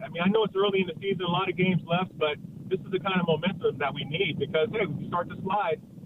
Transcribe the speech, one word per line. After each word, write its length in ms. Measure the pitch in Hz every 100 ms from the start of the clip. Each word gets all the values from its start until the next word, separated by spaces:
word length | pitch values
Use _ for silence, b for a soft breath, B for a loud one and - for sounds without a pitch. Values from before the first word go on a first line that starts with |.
| 147
I 40 |
mean, 120 | 165
I 80 | 180
know 140 | 220 214
it's 80 |
early 280 | 190 202 190
in 60 | 180
the 100 | 156
season, 240 | 196 180 180
a 80 |
lot 160 | 175 190
of 80 | 180
games 240 | 185 175 -
left, 240 | 170 185
but 240 | - 151 147 - - -
this 80 | 185
is 80 | -
the 80 | 185
kind 160 | 196 180
of 80 | 170
momentum 520 | 156 175 190 147 135
that 160 | 143
we 120 | 147 135
need 320 | 160 190 -
because, 320 | 208 160 156
hey, 160 | 220 180
when 120 | 139
we 60 | -
start 220 | 175 -
to 80 | -
slide, 400 | 185 208 185 156 - -